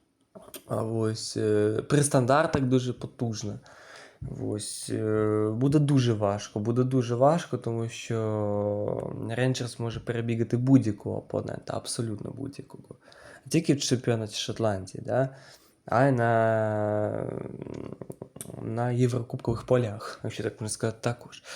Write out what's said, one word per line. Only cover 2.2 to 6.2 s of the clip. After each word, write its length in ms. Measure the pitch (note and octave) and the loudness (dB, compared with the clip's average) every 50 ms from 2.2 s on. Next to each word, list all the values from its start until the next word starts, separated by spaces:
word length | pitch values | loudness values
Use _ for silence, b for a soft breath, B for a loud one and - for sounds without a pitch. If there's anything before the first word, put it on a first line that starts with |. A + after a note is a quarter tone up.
| B2 A#2 C3+ D3+ D#3+ E3 - D3 | 4 6 4 4 4 4 2 2
дуже 300 | C3+ B2 C3 B2+ B2 B2 | 2 4 4 2 2 0
потужна. 640 | A#2 - - A#2+ - - B2 A2+ G#2+ G#2+ G#2+ G2+ A2 B2 B B B B B B B B B B B B - - - - | -6 -6 -8 -10 -6 -4 -4 -4 -4 -4 -6 -8 -8 -8 B B B B B B B B B B B B -12 -10 -8 -6
Ось, 500 | A2 G#2+ G#2+ G#2+ - - - - - - | -4 -4 -4 -4 -6 -8 -10 -10 -8 -6
е, 600 | A2+ A2 A2 G#2+ G#2+ G#2+ G#2+ G#2+ G#2+ G#2+ G#2+ G#2+ | -4 -2 0 2 2 2 2 2 2 2 2 0
буде 260 | A2 A#2 C3 D#3 D#3+ D3+ | 0 2 2 4 4 4
дуже 340 | D3 C#3 D3 C3 A#2+ A#2+ | 4 6 4 4 4 4
важко, 480 | A2 G#2 | 2 4